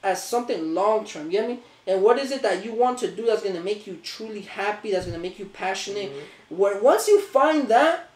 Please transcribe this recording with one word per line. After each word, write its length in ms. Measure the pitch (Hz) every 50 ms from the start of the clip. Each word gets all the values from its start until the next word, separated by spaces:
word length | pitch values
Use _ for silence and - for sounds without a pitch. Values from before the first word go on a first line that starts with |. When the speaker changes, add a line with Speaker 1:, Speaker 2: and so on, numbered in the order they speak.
| -
Speaker 1:
as 180 | 196 185 170 -
something 500 | - - 240 247 - 240 180 160 160 160
long 320 | 180 190 214 220 214 214
term. 220 | - - 160 151
You 60 | 156 175
get 160 | 202 233 240
me? 100 | 247 240 - - - _ _
And 160 | - 190 190
what 160 | 190 220 240
is 140 | 262 277 254
it 120 | 277 262 233
that 220 | 208 190 185 196
you 80 | 233 220
want 260 | 220 240 247 247 247
to 100 | 240 180
do 180 | 170 185 226
that's 160 | 233 220 208 220
gonna 160 | 202 185 170
make 300 | 170 190 214 208 - 202
you 100 | 185 160 -
truly 380 | - - - 220 220 220 202 190
happy, 500 | - - - 196 208 208 208 - 220 196
that's 140 | 180 -
gonna 120 | - 170 165
make 220 | 170 185 185 -
you 60 | 202
passionate? 640 | - - - 180 185 190 190 - - 202 208 202 - 139
Speaker 2:
Mm-hmm. 440 | 139 147 - - - - _ -
Speaker 1:
When, 240 | 175 196 202 202 196
once 280 | 214 262 330 427 - -
you 120 | 415 403
find 460 | 403 - - 269 277 302 311 302 269 214
that 400 | 220 240 285 320 339 359 - - _